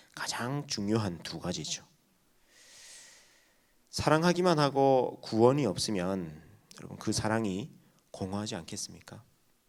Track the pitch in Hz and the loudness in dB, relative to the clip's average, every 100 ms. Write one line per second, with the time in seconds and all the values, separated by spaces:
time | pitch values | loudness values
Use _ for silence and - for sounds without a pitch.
0 | - - - - 120 143 139 - 101 110 | -18 -10 -8 -6 -4 -6 -6 -4 0 0
1 | 104 85 - 82 92 87 76 - - _ | 0 -6 -10 -8 -6 -6 -8 -10 -12 _
2 | _ _ _ _ _ _ - - - - | _ _ _ _ _ _ -20 -20 -20 -20
3 | - - _ _ _ _ _ _ _ - | -20 -20 _ _ _ _ _ _ _ -2
4 | - 156 175 175 180 156 143 135 135 131 | 4 6 4 4 4 4 4 4 4 4
5 | 123 - - 110 120 143 117 - - 101 | 2 -6 -2 6 6 6 2 0 -2 -2
6 | 90 95 82 76 - - - - 92 98 | 0 -2 -6 -12 -20 -20 -20 -18 -14 -8
7 | 110 104 107 113 107 95 147 - _ _ | -4 -2 0 0 -2 -4 -8 -16 _ _
8 | _ - 95 101 107 104 - 101 - 87 | _ -10 -6 -6 -6 -10 -10 -12 -12 -14
9 | - 104 - _ _ _ | -18 -20 -20 _ _ _